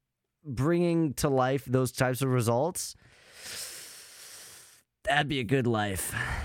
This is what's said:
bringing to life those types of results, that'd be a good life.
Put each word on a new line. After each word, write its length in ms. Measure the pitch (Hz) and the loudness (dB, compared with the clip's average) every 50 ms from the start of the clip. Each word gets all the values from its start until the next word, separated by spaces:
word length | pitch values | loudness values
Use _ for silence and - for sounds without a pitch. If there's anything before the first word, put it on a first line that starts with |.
| _ _ _ _ _ _ _ _ - | _ _ _ _ _ _ _ _ -12
bringing 720 | 151 123 101 131 156 175 170 175 170 170 165 160 147 117 | -8 -4 -2 0 2 2 2 2 2 4 2 2 0 0
to 140 | - - 147 | 0 0 2
life 360 | 135 131 127 127 139 139 - | 4 4 2 2 0 -2 -2
those 240 | 131 123 131 131 123 | 2 2 2 2 2
types 300 | - - 131 127 127 120 | 2 2 0 2 2 0
of 60 | 139 131 | 0 2
results, 640 | 127 123 110 113 117 120 143 175 180 - - - - _ - - - - - - - - - - - - - - - - - - - - - - - - - - - - - - - - - - - - _ _ _ _ - | 2 2 4 4 4 2 2 0 -2 -4 -8 -8 -10 _ -20 -20 -20 -20 -20 -20 -20 -18 -14 -12 -12 -10 -12 -12 -12 -16 -16 -18 -18 -20 -20 -20 -20 -20 -20 -20 -20 -20 -20 -20 -20 -20 -20 -20 -20 -20 _ _ _ _ -2
that'd 240 | 190 147 147 147 147 | 0 2 2 2 2
be 120 | 156 131 | 0 -2
a 40 | 123 | 0
good 220 | 104 139 135 120 | 2 2 2 4
life. 480 | 120 113 107 104 104 92 92 - - - - - - - - | 2 2 2 0 -2 -2 -4 -6 -6 -4 -4 -4 -4 -4 -4